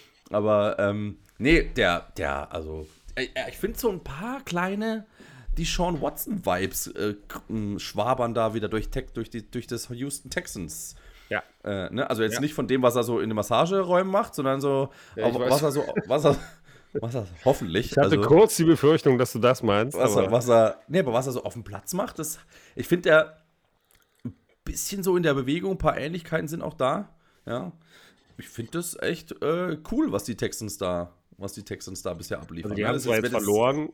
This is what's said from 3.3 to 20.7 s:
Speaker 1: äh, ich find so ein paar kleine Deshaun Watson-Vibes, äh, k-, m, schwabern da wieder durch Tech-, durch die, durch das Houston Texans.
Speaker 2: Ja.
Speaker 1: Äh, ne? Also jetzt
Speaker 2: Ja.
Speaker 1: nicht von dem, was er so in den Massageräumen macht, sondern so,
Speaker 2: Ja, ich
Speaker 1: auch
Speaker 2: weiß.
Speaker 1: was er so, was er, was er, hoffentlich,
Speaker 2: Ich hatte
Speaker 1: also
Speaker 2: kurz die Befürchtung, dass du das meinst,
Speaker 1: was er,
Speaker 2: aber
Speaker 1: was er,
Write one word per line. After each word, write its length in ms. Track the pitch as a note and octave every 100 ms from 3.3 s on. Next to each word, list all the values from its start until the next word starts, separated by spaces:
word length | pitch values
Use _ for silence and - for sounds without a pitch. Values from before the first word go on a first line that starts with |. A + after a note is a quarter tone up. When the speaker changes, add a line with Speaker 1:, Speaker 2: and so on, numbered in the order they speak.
Speaker 1:
äh, 160 | C3 A#2+
ich 80 | -
find 200 | G#3+ -
so 120 | A#3
ein 120 | F#3
paar 380 | - C#3 A3 C4+
kleine 640 | - E3+ F#3 G3+ A3 A3 G#3+ _ - - - -
Deshaun 420 | E3 - F3 F3
Watson-Vibes, 880 | F3 - - G#3 G2 F2+ F#2+ - -
äh, 260 | - G#2+ G#2 -
k-, 140 | - -
m, 280 | A2 G#2 G2+
schwabern 540 | - G2+ A2 C3+ A#2
da 220 | A#2 A2+
wieder 140 | A2 G#2
durch 200 | G#2+ G#2
Tech-, 240 | C3+ B2+
durch 160 | - A2
die, 200 | A2+ G#2
durch 160 | B2 -
das 240 | A#2 -
Houston 400 | A#2+ C#3 - C3
Texans. 680 | - F3 - F#2 - - - - - -
Speaker 2:
Ja. 140 | G#2+ - _
Speaker 1:
Äh, 280 | G2+ G2 F2
ne? 160 | A2 -
Also 140 | A2
jetzt 120 | A2
Speaker 2:
Ja. 60 | A#2
Speaker 1:
nicht 140 | D3
von 140 | - A2+
dem, 140 | C3
was 120 | B2 A#2+
er 60 |
so 180 | A#2 A#2
in 80 | G#2+
den 80 | G#2+
Massageräumen 760 | G2+ A#2 E3+ G3 F3+ F3+ F#3+
macht, 220 | G3 A3+
sondern 260 | - C3+ C3+
so, 300 | C#3 C3+ C3+ - - -
Speaker 2:
Ja, 100 | A#2
ich 60 |
Speaker 1:
auch 60 | B2
Speaker 2:
weiß. 120 | B2
Speaker 1:
was 80 | C#3
er 100 | D3+
so, 120 | C#3 - - -
was 180 | C#3
er, 120 | D3 - - - - - _
was 200 | - A2+
er, 120 | B2 G2 F2
hoffentlich, 420 | C3 - G2 F2 A#2+
Speaker 2:
Ich 120 | -
hatte 180 | D3 B2+
Speaker 1:
also 40 |
Speaker 2:
kurz 360 | A2 D#3+ G#3+ -
die 80 |
Befürchtung, 540 | E3 D3+ C#3+ D#3+ D3 B2
dass 140 | B2
du 80 | A#2
das 220 | A#2+ B2+
meinst, 340 | A2+ G2+ A#2+ C#3+
Speaker 1:
was 160 | B2+
er, 80 | G#2
Speaker 2:
aber 80 | F#2+
Speaker 1:
was 180 | A2+ A#2+
er, 320 | A#2 A2